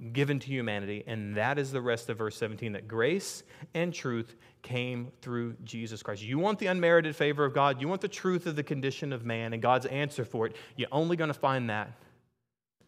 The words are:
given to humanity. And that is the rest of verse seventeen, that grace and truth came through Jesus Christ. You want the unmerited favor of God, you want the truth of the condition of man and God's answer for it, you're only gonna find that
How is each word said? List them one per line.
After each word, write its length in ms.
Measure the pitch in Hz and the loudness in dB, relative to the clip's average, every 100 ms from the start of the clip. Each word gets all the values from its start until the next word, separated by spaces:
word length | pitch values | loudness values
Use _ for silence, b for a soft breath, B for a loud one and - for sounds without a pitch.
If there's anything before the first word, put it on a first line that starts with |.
| 117 | -4
given 280 | 123 143 139 | 0 2 0
to 80 | 135 | -2
humanity. 560 | 131 113 104 101 104 117 | -2 -2 -2 -2 -6 -6
And 300 | 113 104 104 | -6 -2 0
that 200 | 120 143 | 2 2
is 140 | 135 | 0
the 100 | 135 | -2
rest 300 | 120 117 - | 0 0 -2
of 80 | 110 | -4
verse 180 | 107 - | -2 -2
seventeen, 360 | 107 104 117 | -4 -4 -6
that 160 | 101 107 | -6 -4
grace 560 | 113 127 190 - - - B B | 0 2 2 -2 -10 -14 B B
and 200 | 165 175 | -2 -2
truth 400 | 165 131 117 117 - b b | -2 -2 -2 -4 -12 b b
came 500 | - 123 123 123 123 - | -6 -4 -2 -4 -8 -10
through 320 | 127 120 117 117 | -6 -4 -4 -8
Jesus 400 | 113 117 113 110 | -10 -8 -8 -8
Christ. 180 | - 101 | -8 -8
You 200 | 107 139 | -2 0
want 180 | 202 202 | 2 2
the 80 | 190 | 0
unmerited 480 | 185 170 170 156 | 4 8 8 6
favor 300 | 147 147 147 | 2 2 4
of 100 | 143 | 2
God, 260 | 139 139 127 | 4 4 4
you 60 | 156 | 0
want 140 | 190 | -2
the 80 | 202 | -4
truth 380 | - 185 180 170 | -2 0 0 0
of 100 | 151 | -4
the 80 | |
condition 480 | - 143 135 - 143 | -2 -2 -2 -2 -4
of 120 | 127 | -4
man 280 | 117 113 113 | -2 -2 -2
and 100 | 113 | 2
God's 240 | 120 127 127 | 6 6 4
answer 380 | 139 143 139 | -2 -2 -2
for 220 | 117 117 110 | -4 0 -2
it, 100 | - B | -4 B
you're 140 | - 117 | -6 -2
only 260 | 143 165 170 | 2 2 2
gonna 160 | 156 | 0
find 380 | 139 139 131 117 | 2 2 2 0
that 220 | 107 104 - - _ _ _ _ _ _ _ | -2 -4 -10 -20 _ _ _ _ _ _ _